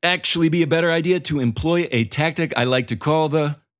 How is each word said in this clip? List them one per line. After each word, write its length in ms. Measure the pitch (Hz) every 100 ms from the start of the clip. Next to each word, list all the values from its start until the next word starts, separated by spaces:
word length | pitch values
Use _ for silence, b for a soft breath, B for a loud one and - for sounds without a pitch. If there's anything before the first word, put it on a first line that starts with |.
actually 480 | 175 180 - 170 160
be 120 | 170
a 40 | 156
better 240 | 165 170
idea 300 | 165 165 180
to 200 | 143 147
employ 480 | 120 - 160 170 -
a 140 | 120
tactic 480 | 110 - 160 165 151
I 100 | 120
like 220 | 123 127 117
to 80 | 110
call 340 | 147 156 156
the 260 | 156 147 147 _